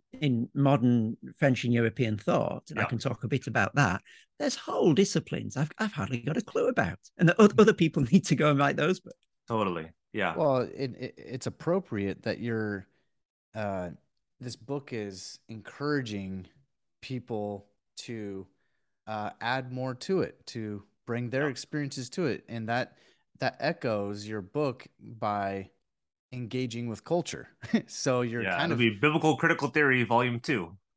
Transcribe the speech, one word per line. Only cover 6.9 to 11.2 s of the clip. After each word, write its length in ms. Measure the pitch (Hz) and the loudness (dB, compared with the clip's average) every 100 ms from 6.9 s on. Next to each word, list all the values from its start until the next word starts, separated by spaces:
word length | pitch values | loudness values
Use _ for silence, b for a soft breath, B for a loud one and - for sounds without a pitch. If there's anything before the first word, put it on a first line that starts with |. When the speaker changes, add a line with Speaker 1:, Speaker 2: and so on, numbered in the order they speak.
| - - - | -4 -10 4
Speaker 1:
and 100 | 170 | 6
that 60 | 196 | 8
oth-, 200 | 208 - | 8 8
other 140 | 214 | 6
people 300 | - 165 160 | 6 4 2
<laughs> 80 | 120 | 4
need 140 | 185 - | 4 4
to 100 | - | 4
go 140 | 151 | 4
and 80 | 139 | 4
write 180 | 143 143 | 4 2
those 240 | 156 185 | 0 0
books. 160 | - - _ _ - | -6 -20 _ _ -4
Speaker 2:
Totally, 440 | 113 98 85 80 - _ | 0 0 -2 -6 -16 _
yeah. 220 | 110 90 170 | -2 -2 2
Speaker 3:
Well, 220 | 151 131 | 2 2
it, 340 | 107 - 135 - | -2 -4 -8 -8
it, 160 | 123 | -12
it's 300 | - | -12